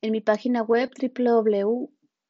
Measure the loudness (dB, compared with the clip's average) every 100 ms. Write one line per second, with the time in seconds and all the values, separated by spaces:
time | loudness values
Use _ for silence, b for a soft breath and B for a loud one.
0 | -4 -2 0 -2 0 -2 0 0 0 -4
1 | -8 -2 2 2 2 0 0 -4 -6 _
2 | _ _ _